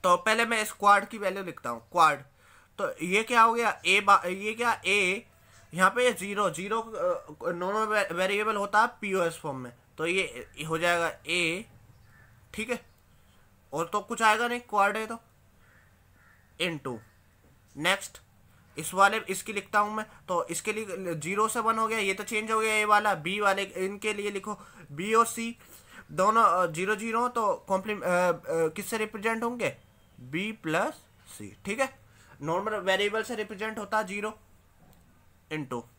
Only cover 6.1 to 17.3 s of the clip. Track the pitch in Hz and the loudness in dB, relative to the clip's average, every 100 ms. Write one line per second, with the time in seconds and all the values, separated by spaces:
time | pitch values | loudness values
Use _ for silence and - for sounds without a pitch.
6.1 | 226 196 202 196 151 196 226 226 214 180 | 0 -4 0 -2 -2 -4 -4 -4 -4 -2
7.1 | 170 - 151 - 175 180 214 220 214 190 | -2 -6 -8 -6 -4 -2 -2 0 0 0
8.1 | 170 190 202 214 208 202 208 233 - 208 | -2 0 0 0 -2 2 2 2 0 -2
9.1 | 190 165 160 156 131 123 - _ - 165 | 0 0 -2 -8 -8 -12 -16 _ -6 -2
10.1 | 190 160 120 - - 156 160 175 175 165 | -2 -4 -10 -16 -12 -4 0 2 2 0
11.1 | - 147 175 170 175 226 - - - - | -4 -4 -2 0 -2 -10 -20 -20 -20 -20
12.1 | - - - _ - 220 233 - _ _ | -20 -20 -20 _ -10 -6 -6 -8 _ _
13.1 | _ _ _ _ _ _ 147 165 208 196 | _ _ _ _ _ _ -6 -4 -4 -4
14.1 | 220 220 214 240 240 240 208 202 208 220 | 2 4 4 0 -4 -2 2 2 0 -8
15.1 | 226 _ _ _ _ - _ _ _ _ | -12 _ _ _ _ -20 _ _ _ _
16.1 | _ _ _ _ - 175 156 131 113 - | _ _ _ _ -6 -4 -4 -8 -10 -12
17.1 | _ _ | _ _